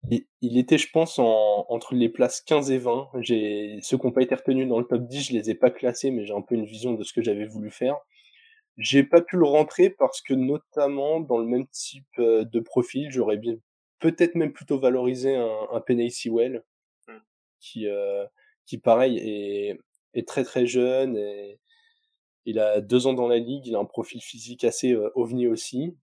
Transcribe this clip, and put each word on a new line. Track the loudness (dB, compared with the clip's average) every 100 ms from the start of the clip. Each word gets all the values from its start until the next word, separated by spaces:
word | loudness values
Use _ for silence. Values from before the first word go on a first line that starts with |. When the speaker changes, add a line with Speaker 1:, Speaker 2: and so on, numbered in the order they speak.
| -2
Speaker 1:
il, | -4 -4 _
il | 0 2
était, | 4 2
je | 4
pense, | 0 0 2
en... | 4 4 4 2 0
entre | -6 -2
les | 0 0
places | 2 0 0
quinze | 0 0 2
et | -2
vingt. | 0 -2 -4 -8
J'ai, | -2 0 0 -4 -6 -10
ceux | -4 -2
qui | 0
ont |
pas | 0
été | 0
retenus | 0 0 0 0
dans | 0
le | 0
top | -2 -2
dix, | -8 -4
je |
les | -4 -2
ai |
pas | 2 2
classés, | 2 -4 -2 -4
mais | -4 -4
j'ai |
un | -6
peu | -2
une | -4
vision | -4 -6 -4
de | -4
ce | -4
que | -4
j'avais | -2 -2 -4
voulu | -10 -12
faire. | -4 -4 -4 _ _ _ _ _ _ _ -10
J'ai | 2 4
pas | 6 4
pu | 4 2
le |
rentrer | 4 4 2 4 2
parce | 4 0 0
que, | -2
notamment, | 0 0 -4 _ -2 -2 0 -2 -2
dans | 0 -2
le | 0
même | -2 -2
type, | -10 -14 -14 _ 0
euh, | 4 4
de | 2 -4
profil, | -2 -2 -2 -4 -6
j'aurais | -2 -2 -2
bien, | -4 -8 _ _ _ _
peut-être | -2 2 2
même | 2 -2
plutôt | -4 -4 2
valorisé | 4 4 0 0 0 0
un, | -2 -4 -6
un | -6
Penei | 0 0 0
Sewell, | -4 -4 0 0 -2 _ _ _ _ _
Speaker 2:
Hmm. | -20 _ _ _ _
Speaker 1:
qui, | -16 -8 -4
euh... | -2 -2 -4 -6 _ _ _
qui, | _ -2
pareil, | 4 4 4 0
est, | -4 -6 -6 -6 -6 -8 _ _ _
est | -8 -6
très, | -4
très | -4 0 0
jeune | 2 2 2 0 -2
et | -6 -8 -14 -18 _ _ _ _ _ _ _ _
il | -6 0
a | 2 2
deux | 4 4 4
ans |
dans | 0 2
la | 2
ligue, | 0 -8 -4
il |
a | -4
un |
profil | -4 -6 -10 -12
physique | -16 -18 -18 -2
assez, | -2 0 0
euh, | 2 0 -2
ovni | -4 0 0
aussi. | -2 -4 -6 -6 -10